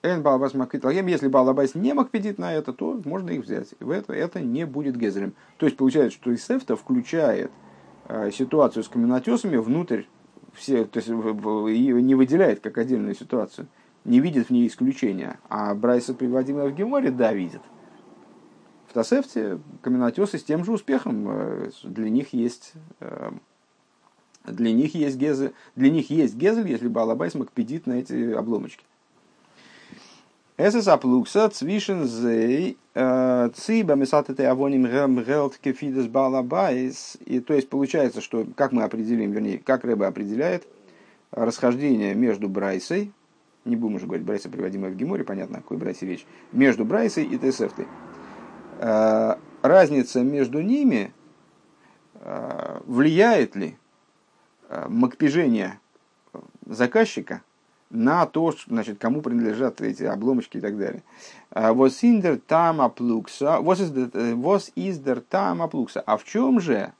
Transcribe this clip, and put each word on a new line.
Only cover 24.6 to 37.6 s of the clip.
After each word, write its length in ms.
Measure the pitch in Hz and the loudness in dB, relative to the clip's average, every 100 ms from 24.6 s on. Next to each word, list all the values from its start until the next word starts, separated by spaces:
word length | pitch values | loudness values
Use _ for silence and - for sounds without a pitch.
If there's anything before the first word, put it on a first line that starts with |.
| 117 | 2
них 220 | 113 151 165 | 2 2 0
есть 220 | 143 131 | -2 0
гезель, 360 | 147 135 135 - - - | 0 0 -4 -8 -18 2
для 160 | 135 | 4
них 180 | 160 - | 4 0
есть 240 | 156 131 | 2 0
гезель, 340 | 110 175 226 202 | 2 0 2 -2
если 200 | 117 120 | -2 -2
Баал 220 | 117 113 | 0 0
ха-Байс 260 | 120 170 - | 0 -2 -4
макпедит 500 | 131 - 113 160 - | -6 -4 -4 -4 -4
на 80 | |
эти 380 | 123 127 123 117 | -4 -4 -4 -2
обломочки. 520 | 113 107 110 - - _ _ _ _ _ _ _ _ - - - - - - _ _ _ - | -2 -2 -4 -6 -16 _ _ _ _ _ _ _ _ -20 -20 -20 -20 -20 -20 _ _ _ 0
"Эсэс 300 | 180 233 196 | 2 4 4
аплукса 600 | 147 131 123 113 - 214 | 4 6 2 2 2 2
цвишен 560 | - 143 208 196 185 139 | 0 -4 -2 -2 -2 -2
зей, 720 | 117 120 113 113 135 185 - _ | -2 0 2 2 0 -2 -8 _
э, 560 | - 131 127 131 123 120 - | -2 0 2 2 2 0 -2
циба 400 | - 226 185 143 | 0 0 4 2
мисатете 520 | 135 151 143 131 131 | 4 2 0 0 0
авоним 380 | 127 139 135 127 | 2 2 2 2
гэм 380 | 127 139 127 | 2 2 0
гэлт 340 | 117 147 143 - | 0 0 0 -2
кефидес 500 | 143 131 147 131 117 | -6 -4 -4 -2 -2
Баал 260 | 127 135 | 0 0
ха-Байс". 840 | 131 123 165 190 131 127 131 - - - | 0 -2 0 0 0 -4 -8 -16 -18 -4
И 140 | 127 | -4
то 140 | 120 | 0
есть 140 | 147 | 0